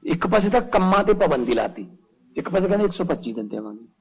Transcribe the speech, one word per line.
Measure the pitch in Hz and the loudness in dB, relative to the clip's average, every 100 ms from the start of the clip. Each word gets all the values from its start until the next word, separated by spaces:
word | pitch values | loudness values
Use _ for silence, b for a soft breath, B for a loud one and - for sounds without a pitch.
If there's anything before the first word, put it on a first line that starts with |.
ਇੱਕ | - 170 196 | -2 -2 2
ਪਾਸੇ | 214 202 | 2 4
ਤਾਂ | 247 | 2
ਕੰਮਾਂ | 240 202 185 196 | 2 0 4 2
ਤੇ | 202 | 4
ਪਾਬੰਦੀ | 208 185 143 120 | 2 2 2 0
ਲਾਤੀ, | 117 107 92 95 - _ _ _ - | 0 -2 -6 -16 -16 _ _ _ -10
ਇੱਕ | 165 | -2
ਪਾਸੇ | 190 185 | 0 2
ਕਹਿੰਦੇ | 202 | 2
ਇੱਕ | 208 | 0
ਸੌ | - | -2
ਪੱਚੀ | 175 143 120 | -4 -2 -4
ਦਿਨ | 113 107 | -8 -8
ਦੇਵਾਂਗੇ। | 107 107 107 117 _ | -8 -10 -14 -18 _